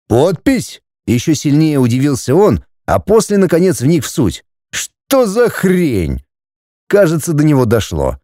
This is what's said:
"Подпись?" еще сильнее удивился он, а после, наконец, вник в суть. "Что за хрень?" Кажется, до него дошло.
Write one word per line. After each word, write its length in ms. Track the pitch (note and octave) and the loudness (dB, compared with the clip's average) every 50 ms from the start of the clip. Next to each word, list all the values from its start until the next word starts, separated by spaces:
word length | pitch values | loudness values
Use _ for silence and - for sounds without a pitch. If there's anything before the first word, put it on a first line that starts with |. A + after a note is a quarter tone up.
| _ | _
"Подпись?" 760 | - G#2 A#2+ D3 F#3 F#3 - - C#4 C4+ A3 C3 - - - _ _ _ _ - | 0 2 2 2 2 0 -2 -2 -2 -2 -2 -4 -8 -12 -20 _ _ _ _ -4
еще 280 | - A2+ A#2+ - E3+ D3+ | -2 -2 -2 0 -2 -2
сильнее 460 | - - D3+ C#3 D3+ D#3+ D#3 D3 C#3 | -2 0 0 2 2 2 2 2 0
удивился 560 | B2+ A#2 A#2 C3 C3+ D3 C#3 - - - C3 | 0 0 0 0 0 -2 -2 -4 -2 0 2
он, 280 | F3+ G#3+ F#3+ A2+ - - _ _ _ _ | 2 2 2 2 -2 -4 _ _ _ _
а 140 | - F2 G2 | -4 -4 -2
после, 380 | - - G#3+ A3+ - - G#3 | 0 0 0 0 2 0 0
наконец, 440 | G3+ F#3+ D#3 F3 E3 F3+ F#3 D3 - | 0 2 2 2 2 2 0 0 0
вник 220 | A#2+ C#3+ F3 D3+ - | 0 0 0 0 -2
в 60 | - | -4
суть. 340 | - - B2+ F2+ D#2 - _ _ _ _ _ _ | -4 -2 -2 -2 -2 -6 _ _ _ _ _ _
"Что 540 | - - - - _ _ _ - C#4 C4 B3 | -14 -14 -14 -14 _ _ _ -2 0 0 0
за 240 | G3 F#3+ A#3+ A#3+ G#3+ | 0 0 0 0 0
хрень?" 760 | - - - F#3+ F#3 F3+ F3 D3 A#2 F#2+ E2 C#2+ C2+ B1+ - _ _ _ _ _ _ _ _ _ _ _ _ - | -2 -2 -2 0 0 0 0 0 0 -2 -2 -4 -6 -8 -10 _ _ _ _ _ _ _ _ _ _ _ _ 0
Кажется, 440 | - G3+ G3+ D#3 E3 D#3 - F3 D#3+ | 2 2 2 2 0 -2 -4 -2 -2
до 100 | C#3+ D3+ | 0 2
него 220 | D#3 D3 C3 B2+ | 2 2 2 2
дошло. 520 | G#2+ A#2 A2 - - F2 D#2 C#2 C2 C2 - | 2 0 0 -2 -2 -4 -4 -4 -4 -6 -8